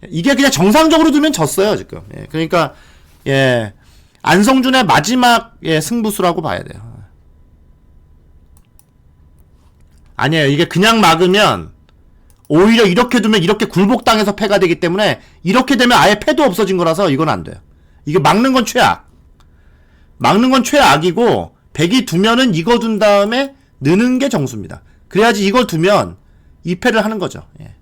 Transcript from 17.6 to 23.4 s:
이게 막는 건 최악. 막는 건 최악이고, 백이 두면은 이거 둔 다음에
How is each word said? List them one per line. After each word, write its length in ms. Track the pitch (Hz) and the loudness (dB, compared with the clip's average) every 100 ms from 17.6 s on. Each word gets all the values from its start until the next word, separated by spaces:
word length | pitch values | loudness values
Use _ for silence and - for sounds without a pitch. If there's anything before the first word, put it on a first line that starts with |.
| _ _ _ _ | _ _ _ _
이게 140 | - 165 | -4 -2
막는 340 | 147 185 262 | 2 2 2
건 120 | 262 | 0
최악. 440 | 226 254 156 85 - _ _ _ _ _ _ _ _ _ _ _ | -2 0 0 -2 -8 _ _ _ _ _ _ _ _ _ _ _
막는 340 | 120 175 254 | 0 2 2
건 140 | 262 | 0
최악이고, 920 | - 294 220 143 170 175 233 120 82 _ _ | 0 2 4 2 0 0 0 0 -4 _ _
백이 320 | - 170 254 - | -4 0 0 -2
두면은 480 | 165 208 233 262 | -2 0 2 0
이거 240 | 165 170 233 | 0 0 0
둔 200 | 226 214 | 0 0
다음에 560 | 214 202 202 240 | 2 2 0 -2